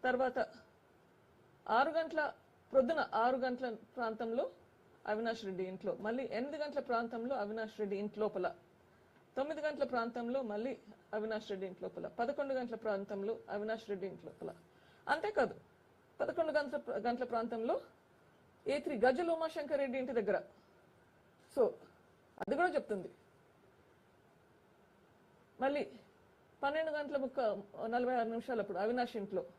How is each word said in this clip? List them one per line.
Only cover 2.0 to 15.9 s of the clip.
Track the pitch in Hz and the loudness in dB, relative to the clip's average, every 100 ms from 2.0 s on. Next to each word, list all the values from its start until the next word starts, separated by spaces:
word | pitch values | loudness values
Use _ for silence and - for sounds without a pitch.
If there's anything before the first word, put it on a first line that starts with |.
| 320 320 294 - - - - | 0 0 -2 -4 -18 -20 2
ప్రొద్దున | 269 247 311 - | 4 6 4 2
ఆరు | 208 233 262 254 | 4 4 4 0
గంటల | 247 254 220 - - | 0 -4 -6 -10 -4
ప్రాంతంలో | 233 220 226 233 349 - - - - - - | -4 -2 -2 0 -2 -4 -20 -20 -20 -14 -2
అవినాష్ | 214 226 220 196 | 0 0 -2 -4
రెడ్డి | 185 185 | -4 -4
ఇంట్లో, | 185 208 170 202 | -4 -4 -2 -2
మళ్ళీ | 240 262 208 | -2 -2 -2
ఎనిమిది | 269 294 | -4 -4
గంటల | 302 285 262 | -2 -4 0
ప్రాంతంలో | 233 233 233 233 269 | 0 0 -4 -2 -2
అవినాష్ | 208 220 220 214 | -2 -2 -6 -2
రెడ్డి | 208 196 | -2 0
ఇంటి | 208 208 | -2 0
లోపల, | 208 196 180 - - - - - - - - - | 0 2 -2 -4 -18 -20 -20 -20 -20 -20 -10 -4
తొమ్మిది | 285 311 | -2 0
గంటల | 302 294 269 | -2 0 0
ప్రాంతంలో | 247 233 240 233 262 247 | 0 0 -2 -2 -2 0
మళ్ళీ | 208 240 226 - - - | -2 -2 -4 -10 -20 -6
అవినాష్ | 214 220 220 220 | -4 -2 -4 -4
రెడ్డి | 196 190 | -6 -6
ఇంటి | 185 | -6
లోపల, | 185 180 170 | -8 -6 -8
పదకొండు | - 233 285 277 | -2 0 0 0
గంటల | 262 247 226 | 0 -2 -4
ప్రాంతంలో | 226 202 202 202 196 226 - | 0 0 0 -2 -2 -4 -4
అవినాష్ | 208 214 220 - | -4 -2 -4 -4
రెడ్డి | 202 190 | -4 -4
ఇంటి | 170 165 | -8 -14
లోపల. | - - - - - - - - | -10 -10 -10 -18 -20 -20 -14 0
అంతేకాదు, | 294 415 415 233 - - - - | 0 2 2 2 0 -16 -20 -20